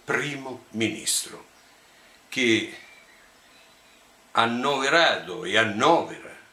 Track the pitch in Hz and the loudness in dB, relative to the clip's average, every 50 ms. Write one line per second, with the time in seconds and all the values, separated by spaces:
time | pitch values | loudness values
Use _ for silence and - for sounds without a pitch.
0 | _ - 131 123 127 147 139 135 131 131 127 - - _ - 110 113 98 82 - | _ -4 -2 -2 -2 -4 -6 -8 -10 -12 -14 -14 -16 _ -4 -2 -2 -2 -2 -4
1 | - - - - - - 87 - - - _ - _ _ _ _ _ _ _ _ | -4 -2 -2 -2 -4 -8 -12 -18 -20 -20 _ -20 _ _ _ _ _ _ _ _
2 | - - - _ _ _ - 131 127 117 110 104 90 - - - - - - - | -20 -20 -20 _ _ _ -2 2 4 4 4 2 2 -4 -10 -16 -20 -20 -20 -20
3 | - - - - - - _ _ _ _ - - - _ _ _ _ _ _ _ | -20 -20 -20 -20 -20 -20 _ _ _ _ -20 -20 -20 _ _ _ _ _ _ _
4 | _ _ _ _ _ _ - 110 117 117 117 123 131 143 139 131 131 139 156 170 | _ _ _ _ _ _ 0 0 0 0 0 -2 -2 -2 0 0 2 2 4 4
5 | 160 139 104 90 82 87 87 87 87 90 101 110 113 107 101 110 135 160 202 - | 4 4 2 -2 -6 -10 -10 -8 -6 0 2 2 2 2 0 4 4 6 6 4
6 | - - - - - - - - - _ | 2 -2 -8 -14 -16 -18 -18 -20 -20 _